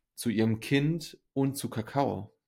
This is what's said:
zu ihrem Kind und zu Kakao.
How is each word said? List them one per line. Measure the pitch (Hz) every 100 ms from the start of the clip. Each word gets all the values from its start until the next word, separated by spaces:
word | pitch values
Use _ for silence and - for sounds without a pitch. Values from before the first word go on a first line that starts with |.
| _
zu | - 120
ihrem | 107 113 110
Kind | - 139 147 170 - - _
und | - 135 135
zu | 113
Kakao. | 113 107 135 131 98 107 _